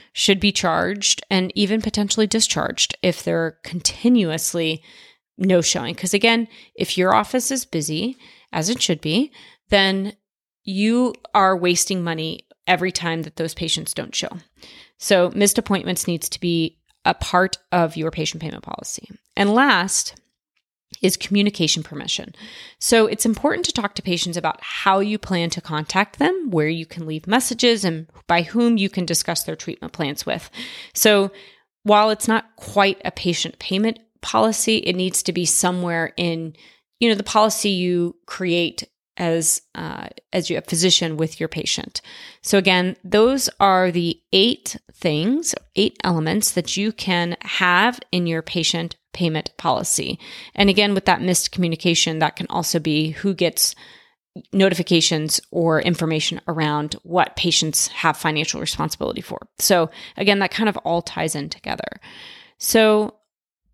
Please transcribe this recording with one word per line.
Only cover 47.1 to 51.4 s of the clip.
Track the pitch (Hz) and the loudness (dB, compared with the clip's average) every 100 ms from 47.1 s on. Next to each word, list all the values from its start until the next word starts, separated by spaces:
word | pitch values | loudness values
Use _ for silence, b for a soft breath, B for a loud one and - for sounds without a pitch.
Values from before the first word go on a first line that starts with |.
| 175 175 175 | -2 -2 -4
have | - - 180 180 226 247 - | -6 0 2 4 4 0 -4
in | 180 170 | -2 0
your | 160 | -2
patient | 160 175 156 170 165 - _ | -4 -2 -2 -2 -6 -10 _
payment | - 170 156 - - | -2 0 0 -6 -4
policy. | - 123 - - 135 - B B B | -2 0 0 -2 -4 -8 B B B
And | - 196 | 2 4
again, | 190 202 | 6 4
with | 190 196 | 2 2
that | 180 | 2
missed | 180 175 | 2 0